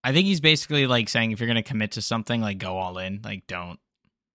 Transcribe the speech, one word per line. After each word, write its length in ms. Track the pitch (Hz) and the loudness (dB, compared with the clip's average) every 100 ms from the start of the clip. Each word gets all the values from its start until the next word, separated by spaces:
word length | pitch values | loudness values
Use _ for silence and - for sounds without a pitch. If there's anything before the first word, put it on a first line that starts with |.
I 80 | 127 | 4
think 140 | 147 190 | 4 4
he's 140 | 180 | 4
basically, 460 | 156 156 - 147 135 | 4 4 2 2 4
like, 220 | 123 110 | 2 2
saying 220 | 120 113 | 0 0
if 80 | 110 | 0
you're 60 | 117 | 0
gonna 160 | 117 | 0
commit 300 | 107 113 107 | 0 -4 -4
to 100 | - | -4
something, 380 | - 117 107 117 | -2 -4 0 -2
like, 180 | 107 98 | -2 -4
go 180 | 95 92 | -6 -4
all 200 | 92 90 | -6 -6
in. 220 | 92 101 | -8 -8
Like, 220 | 107 98 - | -8 -12 -8
don't, 320 | 90 87 87 _ _ _ _ _ | -8 -8 -12 _ _ _ _ _